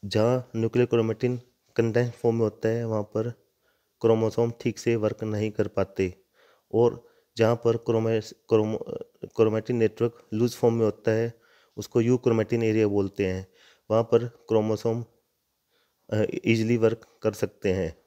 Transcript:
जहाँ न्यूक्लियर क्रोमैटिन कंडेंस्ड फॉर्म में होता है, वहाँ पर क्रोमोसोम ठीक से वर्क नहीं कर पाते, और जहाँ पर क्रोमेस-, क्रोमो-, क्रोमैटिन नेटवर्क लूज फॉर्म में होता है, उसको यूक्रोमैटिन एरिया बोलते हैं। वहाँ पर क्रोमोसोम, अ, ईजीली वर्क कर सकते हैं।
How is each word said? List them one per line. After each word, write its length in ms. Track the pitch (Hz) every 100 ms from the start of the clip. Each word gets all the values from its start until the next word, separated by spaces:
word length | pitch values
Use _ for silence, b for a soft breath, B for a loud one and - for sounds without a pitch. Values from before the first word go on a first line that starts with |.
| 101
जहाँ 460 | 107 113 127 123 113
न्यूक्लियर 320 | 110 123 120
क्रोमैटिन 540 | 117 113 110 123 123 - _ _ -
कंडेंस्ड 380 | 113 110 120
फॉर्म 220 | 117 120 113
में 80 |
होता 260 | 110 107 110
है, 180 | 113 117
वहाँ 160 | 110
पर 260 | 104 - 113 117 _ _ _ _ _ _
क्रोमोसोम 500 | 113 113 110 110 117 117
ठीक 180 | 120 110
से 160 | - 117
वर्क 280 | 107 107
नहीं 280 | 110 107 107
कर 160 | 104 107
पाते, 580 | - 95 - 95 90 _ b b b b
और 340 | 107 120 123 b b b -
जहाँ 180 | 110 117
पर 220 | 117 117
क्रोमेस-, 560 | - 113 113 113 107 - _
क्रोमो-, 340 | 113 107 110 - - - _ - -
क्रोमैटिन 400 | 110 110 107 123
नेटवर्क 520 | 110 - 117 - -
लूज 220 | 107 120 -
फॉर्म 200 | 120 113
में 100 | 110
होता 260 | - -
है, 300 | 110 117 - b b b -
उसको 240 | 104 123
यूक्रोमैटिन 640 | 117 123 120 113 107 117
एरिया 240 | 113 110 107
बोलते 380 | 101 98 - 95
हैं। 220 | 92 95 b b b _
वहाँ 120 | 110
पर 240 | 117 120 120
क्रोमोसोम, 800 | - - 110 107 107 117 113 117 _ _ _ _ _ _ _ _ _ _
अ, 100 | 107 107 - -
ईजीली 320 | 113 110 120
वर्क 420 | 110 113 - _
कर 100 | 110
सकते 400 | 104 101 _ 101
हैं। 240 | 92 82 -